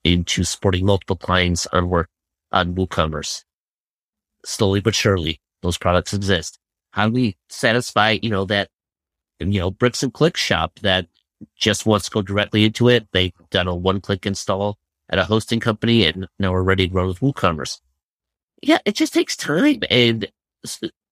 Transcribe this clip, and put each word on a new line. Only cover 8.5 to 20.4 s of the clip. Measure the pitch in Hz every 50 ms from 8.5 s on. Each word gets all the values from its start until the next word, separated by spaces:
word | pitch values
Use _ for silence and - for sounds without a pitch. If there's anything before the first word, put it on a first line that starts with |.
| 104 101 95 - _ _ _ _ _ _ _ _ _ _ _ _ _ -
you | 82 95 101 95
know, | 87 92
bricks | 98 - 123 123 - - 147
and | 127 -
clicks | - 147 175 - -
shop | - - 101 82 82 82 _ -
that | 95 98 92 92 90 - _ _ _ _ _ - 110 _ _
just | - - 107 101 - -
wants | 110 107 101 -
to | -
go | - 110
directly | 95 95 98 101 104 - - 107 107
into | 110 107 - 120 123
it? | 123 117 107 _ -
They've | 92 92 90 - _ _ _
done | - 95 90
a | 92 87
one-click | 87 90 95 95 98 - - 101 92 -
install | 101 98 - - - 98 95 101 104 104 _ _ _ _ _ _ -
at | - 95
a | 92
hosting | 87 107 110 - - 120 113
company, | - 117 107 - - 117 117 117 95
and | 80 78 92 95 - _ -
now | 95 92
we're | 92 92 92
ready | 92 95 95 95
to | 87 92
run | 92 90
with | 95 90 -
WooCommerce. | 127 139 131 - - 90 82 76 65 - - - _ _ _ _ _ _ _ _ _ _ _ _ _ _ _ -
Yeah, | - - 320 - -
it | - 208
just | - 320 - -
takes | 330 - - -
time, | - - - 147 170 262 302 285 214 220 -
and | - 123 120 117 113 110 - - _ _